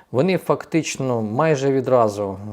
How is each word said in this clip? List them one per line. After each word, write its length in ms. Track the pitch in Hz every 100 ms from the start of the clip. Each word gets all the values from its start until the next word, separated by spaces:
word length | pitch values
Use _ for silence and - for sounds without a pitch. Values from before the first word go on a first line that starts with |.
| -
Вони 260 | 117 180 175
фактично 840 | - 143 - 165 - - 131 120
майже 500 | 107 117 160 139 139
відразу 680 | 135 127 123 110 101 98 95 104